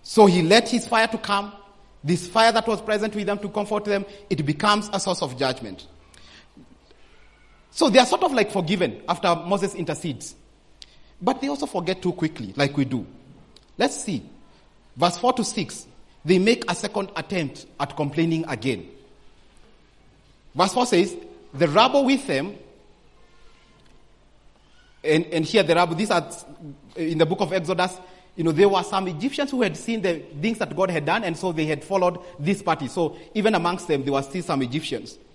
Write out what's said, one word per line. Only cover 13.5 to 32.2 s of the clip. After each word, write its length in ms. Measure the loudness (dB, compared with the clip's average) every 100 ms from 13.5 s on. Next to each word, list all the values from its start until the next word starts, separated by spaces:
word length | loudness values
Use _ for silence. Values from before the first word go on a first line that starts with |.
| -20 _ -2
Let's 240 | -2 -2
see. 220 | -6 -6 -8 -20 -20 -20 _ _ _ 0
Verse 220 | 0 2
four 160 | -2
to 100 | 0
six, 420 | -4 -4 -6 -8 -18 -20 -20 _
they 160 | 2 4
make 280 | 6 2 0
a 60 |
second 380 | -6 -4 -4 -6
attempt 520 | -8 -4 -4 -4 -8 -20 -8
at 160 | -8
complaining 500 | -2 -2 0 0 0 -4
again. 400 | -4 -4 -4 -8 -20 -20 -20 -20 -20 -20 -20 -20 -20 _ _ _ _ _ _ -10
Verse 220 | 0 2
four 120 | 2 2
says, 300 | 4 2 -2 -16 -20 -16
"The 140 | -2 2
rabble 360 | 4 6 4
with 220 | 2 0 0
them," 300 | -2 -2 -10 -20 -20 -20 _ _ _ -20 -20 -20 -20 _ _ -20 -20 _ _ _ _ -20 _ _ -20 _ -6
and, 220 | 2 2 2
and 180 | -4
here 180 | 2 2
the 140 | 4 4
rabble, 180 | 2
these 160 | 0 0
are 180 | 0 -2 -14 -18 -18 -18 -18 -16 -6
in 220 | -4 2
the 80 | 2
book 140 | 2
of 120 | -2
Exodus, 440 | -2 -2 0 -2 -4 -20 -20 -20 -4
you 80 |
know, 80 | -2
there 160 | 4 4
were 140 | 4
some 260 | 0 -2 -2
Egyptians 420 | -4 -4 -2 -4
who 100 | 0
had 160 | -2 -2
seen 240 | -6 -2
the 200 | -2 -2 -6 -4
things 180 | -4 -2
that 160 | -4
God 160 | -2 0
had 140 | 0
done, 200 | 0 0
and 120 | -2 -4
so 160 | -4
they 140 | -2 -2
had 180 | -4
followed 340 | -2 0 0 0